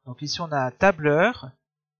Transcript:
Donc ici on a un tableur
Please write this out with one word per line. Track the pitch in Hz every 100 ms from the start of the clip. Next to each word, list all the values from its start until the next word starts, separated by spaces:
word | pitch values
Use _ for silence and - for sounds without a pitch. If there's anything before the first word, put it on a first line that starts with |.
| 131
Donc | 123
ici | 147 -
on | 165
a | 147
un | 127
tableur | - 196 160 147 147 214 247 135 - _ _ _ _